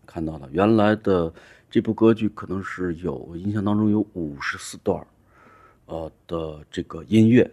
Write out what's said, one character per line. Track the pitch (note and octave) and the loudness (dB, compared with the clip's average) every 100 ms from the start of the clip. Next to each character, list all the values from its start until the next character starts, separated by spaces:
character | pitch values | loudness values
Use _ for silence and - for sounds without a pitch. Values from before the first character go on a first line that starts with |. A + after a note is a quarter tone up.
| _ | _
看 | - D#2+ | -8 -8
到 | D#2 | -8
的。 | C2+ | -8
原 | D2+ G#2 A2+ | 0 2 4
来 | G#2 G#2+ | 4 2
的 | - F#2 E2 - - - _ | 0 0 -2 -8 -20 -20 _
这 | - | -2
部 | A2 | -2
歌 | G#2+ A2+ | 2 4
剧 | A2 G#2+ | 4 -2
可 | - G2 | -6 -8
能 | F#2 | -8
是 | F#2+ - F2+ D#2+ | -8 -6 -6 -6
有， | F2 | -6
我 | C2 - E2+ | -8 -10 -10
印 | F#2+ | -6
象 | G#2+ | -2
当 | G2+ G#2 | 0 2
中 | G#2+ | 2
有 | G#2 G#2 | 2 0
五 | F#2 D#2+ C#2 | -4 -8 -8
十 | - F#2 | -8 -8
四 | - F#2 | -10 -8
段 | - E2+ | -2 -2
儿， | D2 _ _ _ - - - _ - | -4 _ _ _ -20 -20 -20 _ -12
呃， | E2 D#2+ _ - | -10 -10 _ -10
的 | E2+ D#2+ D2+ D2+ | -8 -6 -10 -12
这 | - | -10
个 | E2+ D#2+ | -8 -10
音 | C2 A2 A2 | 2 6 8
乐， | B2 - | 8 6